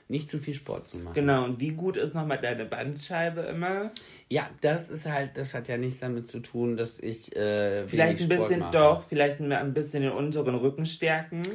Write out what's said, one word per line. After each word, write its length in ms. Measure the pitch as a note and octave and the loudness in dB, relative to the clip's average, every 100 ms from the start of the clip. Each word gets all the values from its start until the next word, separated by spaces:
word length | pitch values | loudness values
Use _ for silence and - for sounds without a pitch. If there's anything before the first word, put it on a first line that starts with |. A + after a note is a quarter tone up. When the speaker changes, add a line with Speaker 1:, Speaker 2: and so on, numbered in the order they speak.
| - | -6
Speaker 1:
nicht 200 | D#3+ D3 | -4 -4
zu 80 | D#3 | -6
viel 160 | - | -6
Sport 320 | C#3 - G2+ - | -8 -6 -8 -8
zu 80 | F2 | -12
machen. 140 | F2 | -4
Speaker 2:
Genau, 300 | D3 C#3+ C3 | 2 4 4
und 160 | B2 A#2+ | 2 0
wie 120 | D3+ | -2
gut 260 | D#3+ F#3 - | -2 -2 0
ist 160 | D3 | -2
nochmal 240 | D#3+ D3+ C3 | -2 -2 0
deine 240 | A#2+ A2 | -2 -2
Bandscheibe 760 | A2 - C3 D3 - E3+ E3+ E3 | -4 -4 -6 -6 -6 -2 -2 -2
immer? 480 | - E3 F3+ G3 A3 - - - - | -4 -2 -2 -2 -4 -8 -12 -20 -2
Speaker 1:
Ja, 180 | D3 C#3+ - | -2 -2 0
das 260 | D3 E3+ D#3+ | 2 2 -2
ist 160 | D#3 | -6
halt, 320 | D#3 C#3+ C3+ - | -2 -2 -2 -4
das 160 | C3 | -6
hat 160 | B2+ A#2+ | -6 -4
ja 80 | A#2+ | -2
nichts 240 | B2+ B2+ | -2 -4
damit 300 | B2+ A#2+ A#2 | -4 -4 -6
zu 100 | A#2+ | -10
tun, 380 | - A#2+ A#2+ A2+ | -8 -2 0 0
dass 200 | A2+ - | -4 -4
ich, 380 | G#2+ A2 - - | -8 -8 -8 -2
äh, 500 | G#2 G#2 G2+ G2+ G2 | 0 2 2 0 0
Speaker 2:
Vielleicht 340 | - E3 E3+ | 4 4 4
Speaker 1:
wenig 20 | |
Speaker 2:
ein 140 | E3+ F3+ | 2 4
Speaker 1:
Sport 120 | G#3 | 4
Speaker 2:
bisschen 120 | F3 | 2
Speaker 1:
mache. 120 | E3 | 4
Speaker 2:
doch, 300 | E3 D3+ E3 - | 8 8 6 0
vielleicht 340 | C#3+ C#3+ C#3+ | 2 2 2
ein, 120 | D3 | 0
ein 220 | C#3 C#3 | 0 0
bisschen 280 | C#3 D3 D3 | -2 -2 0
den 80 | C3+ | 0
unteren 420 | A2 D3 D3+ B2+ | 0 -2 0 0
Rücken 320 | B2 C3 C#3 D#3+ | 2 2 0 -4
stärken. 560 | - E3 D#3+ E3 E3+ F3+ | 0 0 0 -2 -6 -6